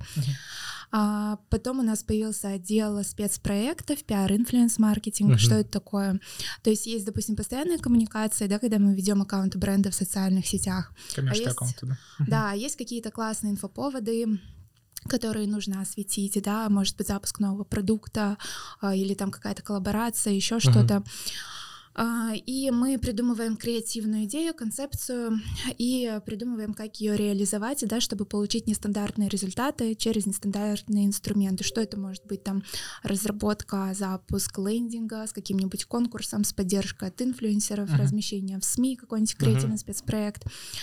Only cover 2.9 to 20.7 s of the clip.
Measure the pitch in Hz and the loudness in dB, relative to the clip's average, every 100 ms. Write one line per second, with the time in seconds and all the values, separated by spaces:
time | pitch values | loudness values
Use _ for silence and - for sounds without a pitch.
2.9 | 202 202 - 208 - - 202 233 339 - | 0 -4 -4 -4 -2 -2 0 0 -2 -4
3.9 | 294 - 208 190 202 240 247 233 - 214 | -4 -2 2 4 4 4 6 6 6 4
4.9 | 214 214 - 202 120 - 214 208 202 - | 4 0 2 6 8 8 6 4 -2 -4
5.9 | 202 196 190 - - - - - 214 - | -2 0 0 -4 -10 -8 0 2 2 0
6.9 | 226 202 208 214 208 208 247 330 339 - | -4 -4 -4 -2 -2 -4 -4 0 0 4
7.9 | 240 220 214 220 - 202 202 240 214 202 | 4 4 0 -2 0 0 0 2 6 6
8.9 | 190 190 202 196 196 196 190 196 196 196 | 6 2 2 2 0 0 0 2 2 2
9.9 | - 185 202 190 190 - 190 - 185 - | 0 -2 0 2 2 2 0 0 -2 -4
10.9 | - - - 135 214 240 - 127 - 127 | -10 -8 -2 0 2 0 0 -2 -4 -6
11.9 | 135 - - 151 220 214 202 262 - 233 | -6 -8 -4 0 2 0 -2 -4 -6 -6
12.9 | 233 226 214 220 220 214 202 196 - 269 | -6 -6 -6 -4 -4 -2 -4 -6 -6 -4
13.9 | 262 220 226 233 202 - - - _ _ | -4 -2 0 0 -2 -4 -20 -20 _ _
14.9 | - - 240 226 220 208 208 202 190 185 | -12 -4 -2 0 -2 0 -2 -2 -4 -4
15.9 | - 196 - 196 202 196 208 220 202 196 | -6 -4 -2 -2 0 0 0 4 4 2
16.9 | - 208 196 - - 202 196 208 - 196 | 0 -2 -2 -4 -2 -2 -2 -2 0 2
17.9 | 220 - 226 208 208 - - - - 202 | 0 0 -2 0 -2 -6 -10 -12 -4 0
18.9 | 190 196 196 196 196 208 202 - 202 190 | 2 2 0 -2 -4 -6 -8 -4 -2 0
19.9 | 208 233 220 220 196 - 226 135 | 0 0 0 2 2 2 4 8